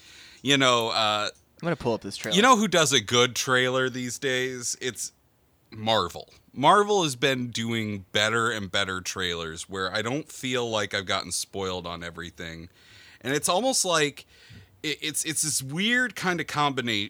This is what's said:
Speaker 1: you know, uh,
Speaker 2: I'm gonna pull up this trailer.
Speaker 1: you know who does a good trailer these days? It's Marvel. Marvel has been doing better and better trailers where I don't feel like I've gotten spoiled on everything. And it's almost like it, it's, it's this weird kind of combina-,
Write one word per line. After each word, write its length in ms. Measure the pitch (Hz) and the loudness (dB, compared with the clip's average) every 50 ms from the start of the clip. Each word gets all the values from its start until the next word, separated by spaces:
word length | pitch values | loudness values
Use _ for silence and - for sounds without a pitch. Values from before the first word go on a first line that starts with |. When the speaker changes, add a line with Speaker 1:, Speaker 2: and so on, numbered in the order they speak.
| - - - - - - - - - | -20 -20 -20 -20 -20 -20 -16 -6 0
Speaker 1:
you 140 | 127 143 | 2 4
know, 320 | 139 135 127 123 117 113 113 | 4 4 4 4 4 2 0
uh, 400 | - 110 110 107 107 104 104 - | 0 2 2 2 0 0 -2 -4
Speaker 2:
I'm 340 | - _ _ _ _ - - | -8 _ _ _ _ -8 -6
gonna 100 | 175 165 | -4 -4
pull 180 | - - 123 110 | -2 -2 -2 -2
up 60 | 101 | -2
this 140 | - 101 - | -4 -8 -10
trailer. 180 | - - 110 110 | -8 -4 0 2
Speaker 1:
you 80 | 185 226 | 6 6
know 120 | 262 254 | 6 6
who 120 | 202 220 | 6 4
does 260 | 190 170 175 160 131 139 | 2 2 4 4 4 4
a 80 | 127 | 2
good 340 | 101 92 123 123 123 123 117 | 2 4 4 6 6 4 2
trailer 540 | - - 135 127 123 127 127 127 131 131 131 | -2 0 2 2 2 4 2 2 0 0 0
these 300 | 120 127 123 123 - - | -2 -4 -6 -8 -6 -4
days? 580 | - 135 127 127 131 131 127 123 117 - - - | -2 -2 0 0 -2 -4 -6 -6 -6 -6 -6 -6
It's 320 | - 127 107 - - - - _ _ _ _ _ _ _ _ _ _ _ | -6 -6 -6 -6 -8 -12 -12 _ _ _ _ _ _ _ _ _ _ _
Marvel. 580 | - 110 107 110 113 104 90 82 - 78 - - - _ _ _ - | -12 -4 2 2 4 4 2 0 -4 -10 -14 -16 -20 _ _ _ -2
Marvel 480 | - 135 156 190 208 208 208 208 196 | 2 6 6 6 6 6 4 2 2
has 140 | 170 151 127 | 2 0 0
been 320 | 120 147 139 131 127 123 120 | 0 0 0 2 0 -2 -4
doing 560 | 113 117 113 117 117 113 110 107 104 98 90 - | -6 -6 -4 -2 -2 -2 -2 -4 -6 -8 -6 -2
better 400 | - 107 107 110 113 117 113 117 | 0 2 2 4 4 2 2 0
and 180 | 113 110 98 90 | -2 -4 -6 -4
better 300 | - 101 101 92 95 92 | -2 -2 0 -2 -2 -4
trailers 680 | 87 - - 98 92 90 87 85 82 80 80 85 - | -6 -6 -4 -2 -2 -2 -2 -4 -6 -6 -8 -10 -10
where 240 | - 92 95 92 92 | -8 -6 -4 -4 -2
I 120 | 92 110 107 | -2 -4 -2
don't 280 | 117 131 156 - - | -2 -4 -4 -6 -10
feel 380 | - - - 127 127 123 120 117 | -12 -8 -6 -4 -2 -2 -2 0
like 240 | 110 107 104 101 - | 0 -2 -2 -2 -2
I've 140 | 101 95 | -4 -2
gotten 240 | 90 98 95 - 87 | -2 -2 -2 -2 -4
spoiled 560 | - - - - - 98 95 95 92 92 85 | -6 -6 -6 -6 -6 -4 -4 -4 -4 -4 -6
on 160 | 85 85 82 85 | -8 -10 -10 -10
everything. 680 | 87 82 87 85 87 - - 87 82 82 82 82 90 _ _ _ - - - - - - - - | -12 -12 -12 -14 -14 -12 -12 -12 -12 -12 -14 -16 -18 _ _ _ -20 -20 -20 -20 -20 -18 -10 -4
And 80 | 123 143 | -2 -2
it's 140 | 147 147 | 0 0
almost 380 | 190 175 190 240 262 254 - - | 0 0 2 2 0 0 0 0
like 400 | 185 170 156 151 143 - - - _ _ _ - - - - - - _ _ - | 2 2 2 2 0 -2 -6 -18 _ _ _ -20 -20 -20 -20 -20 -20 _ _ -6
it, 140 | 156 143 - | -6 -6 -4
it's, 220 | 151 156 151 - - | -6 -6 -4 -4 -4
it's 200 | 160 151 - 160 | -4 -2 -2 -2
this 200 | 156 131 - 135 | -2 -2 -4 -4
weird 500 | 131 147 175 202 226 247 254 254 233 - | -4 -4 -2 0 0 2 0 0 -2 -4
kind 280 | - - 185 175 165 | -4 -2 -2 -2 -2
of 40 | 143 | -4
combina-, 600 | - - 147 147 147 135 131 120 120 110 101 101 | -4 0 0 0 0 0 0 -2 0 0 -2 -2